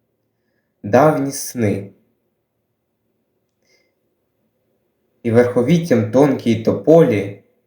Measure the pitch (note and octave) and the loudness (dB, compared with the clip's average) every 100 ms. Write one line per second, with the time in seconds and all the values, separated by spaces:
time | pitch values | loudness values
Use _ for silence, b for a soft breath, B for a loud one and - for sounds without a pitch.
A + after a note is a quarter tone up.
0 | _ _ _ _ _ _ _ _ G2+ A#2+ | _ _ _ _ _ _ _ _ 0 2
1 | D#3 C#3 C#3 - - B2 G#2 F#2+ - _ | 2 0 -4 -8 -10 -4 -4 -4 -10 _
2 | _ _ _ _ _ _ _ _ _ _ | _ _ _ _ _ _ _ _ _ _
3 | _ _ _ _ _ _ _ _ _ _ | _ _ _ _ _ _ _ _ _ _
4 | _ _ _ _ _ _ _ _ _ _ | _ _ _ _ _ _ _ _ _ _
5 | _ _ A2+ A2+ B2 B2+ A#2+ E3+ - A#2 | _ _ 0 2 2 0 0 0 0 -2
6 | A2 B2+ D3 B2 A#2+ A2 - - - E3 | 0 2 2 0 -2 -2 -2 -2 2 4
7 | C3+ G#2 G2 G2 _ _ | 4 0 -6 -12 _ _